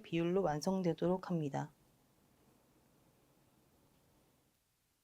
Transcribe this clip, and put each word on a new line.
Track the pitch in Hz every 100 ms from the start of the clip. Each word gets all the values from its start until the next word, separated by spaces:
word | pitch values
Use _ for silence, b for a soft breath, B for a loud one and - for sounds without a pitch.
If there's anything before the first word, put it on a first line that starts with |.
비율로 | 214 165 170 185
완성되도록 | 170 147 185 190 175 160 170 185 -
합니다. | 170 147 139 143 - _ _ _ _ _ _ _ _ _ _ _ _ _ _ _ _ _ _ _ _ _ _ _ _ _ _ _ _ _ _ _ _